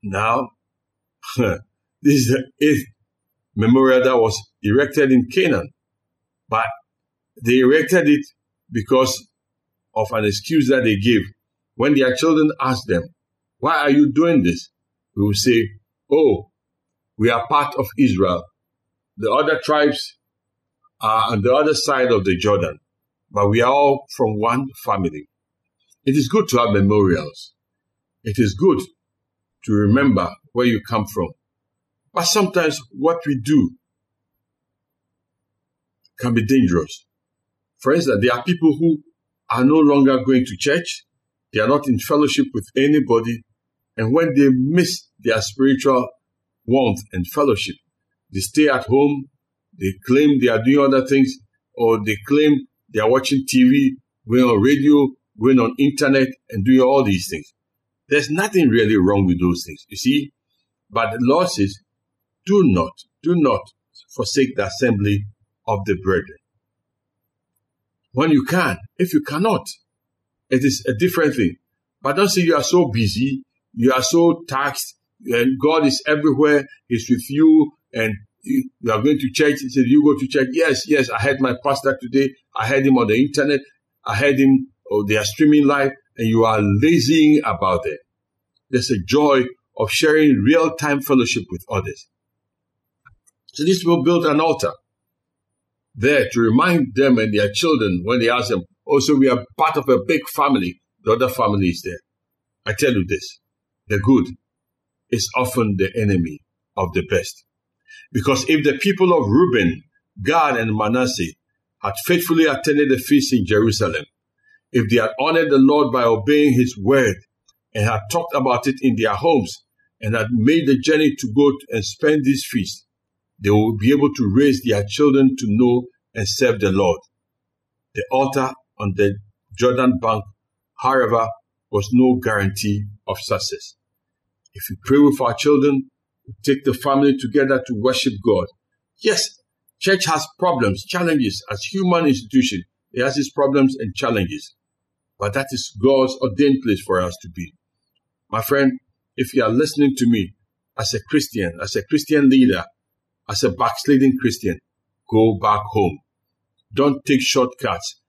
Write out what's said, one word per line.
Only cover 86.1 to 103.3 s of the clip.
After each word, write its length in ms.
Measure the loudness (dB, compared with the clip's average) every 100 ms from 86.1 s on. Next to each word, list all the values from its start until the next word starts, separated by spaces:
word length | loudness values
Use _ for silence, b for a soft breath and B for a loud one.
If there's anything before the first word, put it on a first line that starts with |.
| -6
and 100 | -2
you 160 | 2
are 160 | 2 2
lazying 800 | 0 2 2 2 2 4 4 4
about 420 | 2 -4 -2 -2 -4
it. 140 | -10 _ _ _ _ _ _ _
There's 220 | -4 -2
a 120 | -4
joy 420 | 0 2 4 2 0 -8 _ -8
of 120 | -4
sharing 520 | 0 2 4 4 4
real-time 560 | 2 2 0 -4 -4 -4
fellowship 440 | 0 0 0 -4 -8
with 140 | -14 -6
others. 380 | -8 -6 -14 -20 _ _ _ _ _ _ _ _ _ _ _ _ _ _
So 100 | -6
these 160 | -2 0
people 220 | 0 0
built 240 | 2 0 0
an 140 | 0
altar 320 | 0 -2 -4 -8 _ _ _ _ _ _ _ _ _ _ _
there 340 | -2 2 2 0
to 100 | 0
remind 540 | 2 2 2 0 0
them 240 | 0 2 2
and 140 | 2
their 160 | 0 -2
children 480 | -2 0 0 0 -2
when 160 | -2 -2
they 80 | 0
ask 200 | -2 -2
them, 160 | -6 -8 _ -2
"Oh, 120 | 0
so 160 | 2
we 140 | 2 2
are 180 | 2 -4 -2
part 200 | -2 0
of 120 | 0
a 160 | 0
big 180 | 0 -4 -4
family." 540 | -4 -2 -2 -6 -8 _ _
The 80 | -2
other 160 | 0 0
family 400 | -2 -2 0 -2
is 140 | -4
there. 180 | -10 -14 _ _ _ _ _ _ -8
I 80 |
tell 180 | -2 0
you 120 | 0 -2
this, 340 | -6 -10